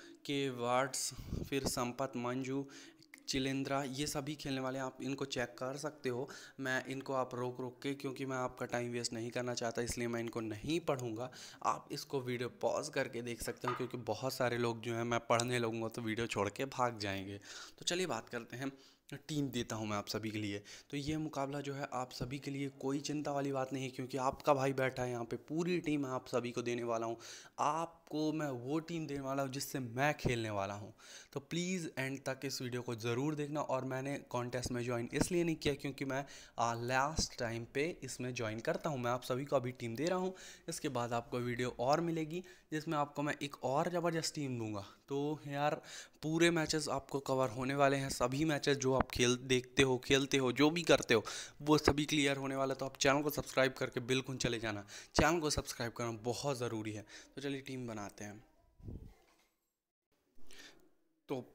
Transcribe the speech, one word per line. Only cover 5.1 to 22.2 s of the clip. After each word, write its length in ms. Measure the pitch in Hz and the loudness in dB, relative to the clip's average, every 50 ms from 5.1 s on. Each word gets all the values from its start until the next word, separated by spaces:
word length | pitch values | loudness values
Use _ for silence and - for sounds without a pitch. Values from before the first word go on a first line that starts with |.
| 139 135 143 | -2 -2 -2
चेक 280 | 139 - 135 120 - - - | -2 -2 -2 -2 -2 -4 -4
कर 180 | 131 127 135 147 | -4 -4 -4 -4
सकते 320 | 147 151 143 - - 131 | -6 -6 -6 -4 -2 -2
हो, 180 | 123 117 139 139 - - - - - - | -2 -2 -2 -6 -8 -14 -16 -14 -10 -6
मैं 260 | 135 135 131 127 123 | -2 -2 0 0 -2
इनको 280 | 127 135 135 135 139 139 | -4 -6 -6 -4 -2 0
आप 220 | 131 127 127 - | 0 0 0 -2
रोक 260 | 123 123 123 123 127 | -2 -2 -2 -4 -4
रोक 200 | 127 127 123 - - | -6 -8 -6 -6 -4
के, 100 | 139 139 | -4 -4
क्योंकि 320 | 139 - 139 127 127 135 | -2 -4 -6 -4 -4 -4
मैं 120 | 131 135 127 | -4 -2 -2
आपका 280 | 127 127 127 - 127 | -2 -2 -4 -4 -6
टाइम 260 | 120 - 120 120 120 | -2 -2 -2 -2 -2
वेस्ट 220 | 117 120 117 117 - | -2 -2 -4 -4 -4
नहीं 160 | 113 113 123 | -4 -4 -4
करना 220 | - 127 123 123 120 | -2 -2 -2 -2 -2
चाहता 280 | - 120 117 117 - | -2 -2 -2 0 0
इसलिए 260 | 120 117 - 120 120 120 | -2 -2 -2 -2 -2 0
मैं 120 | 117 117 | 0 0
इनको 220 | 117 117 - 117 | -2 -2 -2 -4
नहीं 380 | 113 110 107 104 110 139 160 170 | -4 -4 -4 -4 -2 -2 -2 0
पढ़ूंगा। 500 | 165 160 147 127 123 120 110 110 123 131 - - - - - - - | 0 0 -2 0 -2 -4 -4 -4 -6 -8 -10 -12 -16 -16 -10 -2 0
आप 220 | - 110 - - - | 0 0 0 -2 -8
इसको 300 | - 143 - - - 139 | -8 -8 -6 -4 -4 -4
वीडियो 280 | 123 123 123 120 123 117 - - | -2 -2 -2 -2 -4 -6 -4 -2
पॉज 280 | - 117 - 101 127 151 | 0 0 2 0 -2 -2
करके 320 | 156 143 131 120 - 117 120 | -2 -2 -2 -2 -4 -6 -4
देख 180 | 120 120 113 | -4 -6 -6
सकते 260 | - - 117 - - 127 | -6 -6 -6 -4 -2 -2
हो, 80 | 123 | -2
क्योंकि 220 | - 127 120 - 120 117 | -2 -2 -4 -6 -4 -2
बहुत 280 | - 107 - - 131 - | -2 -2 -2 -2 -2 0
सारे 240 | - 131 120 120 120 | 2 2 2 2 2
लोग 240 | 120 120 117 117 | 2 0 0 -2
जो 140 | 113 120 117 | -4 -4 -2
है 80 | 113 117 | 0 0
मैं 140 | 120 120 117 - - | 2 0 0 2 4
पढ़ने 320 | 120 117 120 123 127 123 | 4 4 4 4 2 0
लगूंगा 280 | 117 113 113 113 113 113 | 0 0 -2 -2 -4 -4
तो 140 | - - | -4 -4
वीडियो 260 | 117 110 107 107 117 113 | -4 -2 -2 -2 -2 0
छोड़ 220 | - 110 101 104 | 0 0 0 0
के 160 | 107 - 135 135 | 0 -2 -4 -4
भाग 320 | - - 123 120 117 107 | 0 0 0 0 0 0
जाएंगे। 380 | 101 101 98 98 95 98 101 98 - - - - - - - - | -2 -2 -2 -4 -4 -6 -8 -10 -12 -14 -14 -14 -14 -16 -16 -8
तो 80 | - | -4
चलिए 220 | - 175 180 185 165 | -2 0 0 0 0
बात 220 | 127 110 - - | -2 -4 -4 -6
करते 280 | - 120 117 - - 123 | -8 -8 -8 -8 -8 -6
हैं, 140 | 135 135 135 - - - - _ _ - 147 131 | -6 -6 -8 -10 -16 -20 -20 _ _ -14 -14 -12
टीम 300 | - - 160 147 143 135 | -8 -4 -2 0 0 0
देता 260 | 117 120 117 - 120 | 0 -2 -2 -2 -2
हूं 100 | 107 110 | -4 -2
मैं 120 | 104 104 101 | -2 -2 -2
आप 100 | 101 - | -2 -2
सभी 220 | - 107 107 110 | -2 -2 -2 -2
के 60 | 104 107 | -2 -2
लिए। 240 | 107 101 101 101 101 - - - - - | -2 -2 -4 -4 -6 -10 -16 -18 -12 -8
तो 60 | - 147 | -6 -4
ये 200 | 139 143 156 156 | -2 -2 -2 -2
मुकाबला 420 | 156 151 151 143 139 139 139 147 | -2 -2 -2 -2 -2 -2 -2 -4
जो 120 | 135 139 139 | -4 -6 -6
है 140 | 139 143 - - | -6 -6 -4 -2
आप 180 | 123 127 - | -4 -4 -4
सभी 260 | - - | -6 -8